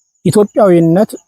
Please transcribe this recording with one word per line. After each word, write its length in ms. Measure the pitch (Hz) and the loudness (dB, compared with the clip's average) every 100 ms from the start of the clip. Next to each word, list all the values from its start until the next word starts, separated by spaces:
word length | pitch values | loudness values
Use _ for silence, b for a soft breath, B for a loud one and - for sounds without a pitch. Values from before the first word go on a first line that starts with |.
| _ _ - | _ _ -4
ኢትዮጵያዊነት 840 | 208 208 - 202 170 165 175 220 - | -2 -2 0 0 2 0 0 -4 -8